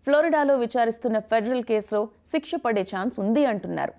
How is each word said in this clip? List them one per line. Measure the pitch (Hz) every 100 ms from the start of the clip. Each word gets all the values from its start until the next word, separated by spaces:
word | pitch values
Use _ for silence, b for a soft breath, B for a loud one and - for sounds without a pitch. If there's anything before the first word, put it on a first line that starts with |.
ఫ్లోరిడాలో | - 294 330 302 285 277
విచారిస్తున్న | 233 247 233 226 240 214
ఫెడరల్ | 214 226 214 254
కేసులో | 233 214 202 214 214 _ -
శిక్ష | 320 -
పడే | 339 240 214
ఛాన్స్ | 185 190 208 -
ఉంది | 202 226
అంటున్నారు. | 277 208 180 165 139